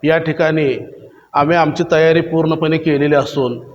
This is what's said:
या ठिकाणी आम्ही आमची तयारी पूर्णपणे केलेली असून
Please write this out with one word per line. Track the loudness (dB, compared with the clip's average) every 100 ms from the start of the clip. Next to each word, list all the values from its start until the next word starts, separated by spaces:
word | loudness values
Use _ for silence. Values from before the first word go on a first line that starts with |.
या | 2 0
ठिकाणी | 0 -2 0 0 -2 -4 -8 -20 -20 -20 _
आम्ही | -2 2 2
आमची | 0 -2 0
तयारी | 2 4 2
पूर्णपणे | 0 -2 0 -2 -2 -2
केलेली | 0 0 2 2
असून | 0 -4 -4 -6 -12